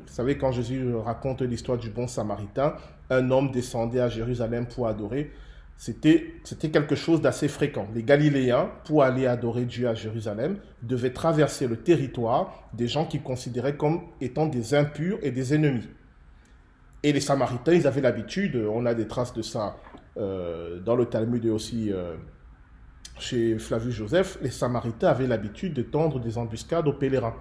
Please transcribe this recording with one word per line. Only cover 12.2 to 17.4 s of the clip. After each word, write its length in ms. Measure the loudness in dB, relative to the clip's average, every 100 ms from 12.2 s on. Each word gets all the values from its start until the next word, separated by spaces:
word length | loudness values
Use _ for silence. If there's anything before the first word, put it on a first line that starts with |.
| 0 2 0 -8 -12
des 140 | -4 -2
gens 180 | 0 0
qu'ils 160 | -4
considéraient 540 | -4 -6 -6 -4 -2 0
comme 240 | 0 0 -4 -8
étant 260 | -6 -2 -2
des 280 | -2 2
impurs 440 | 2 2 0 -4 -2
et 80 | -2
des 240 | -2 0
ennemis. 340 | 4 4 2 -4 -14 -20 -20 -20 -20 -20 -20 -20 _ -20 -2
Et 80 | 0
les 80 | 2
Samaritains, 540 | 2 2